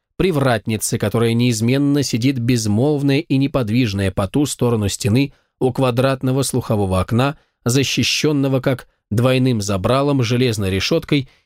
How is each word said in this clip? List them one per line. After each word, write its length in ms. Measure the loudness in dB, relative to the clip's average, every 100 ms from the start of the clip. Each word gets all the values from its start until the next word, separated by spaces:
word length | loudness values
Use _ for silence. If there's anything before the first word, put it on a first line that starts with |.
| _ -2
привратнице, 800 | 0 2 2 0 -2 -4 -2 -2
которая 380 | -2 0 2
неизменно 680 | 2 2 2 0 2 2 0
сидит 360 | 0 0 0 0
безмолвная 800 | -2 -2 0 0 2 0 0 0
и 180 | 0 0
неподвижная 760 | 0 -2 0 0 0 0 -2
по 140 | -2 -2
ту 180 | -2 -2
сторону 420 | -2 -2 0 -2
стены 460 | -2 0 0 0 -6 _ -4
у 140 | -4
квадратного 680 | 0 0 2 0 0 -2 -2
слухового 580 | -2 -2 -2 -2 0 0
окна, 360 | 0 0 0 -4 _ _ -2
защищенного 960 | 0 0 -2 -2 0 0 0 0 0
как 280 | 0 -4 -8 _ -4
двойным 500 | 0 2 2 2 0
забралом, 600 | -2 -2 0 2 2 0
железной 480 | 0 0 0 0 -2
решеткой 580 | -2 0 -2 0 -2 -2 _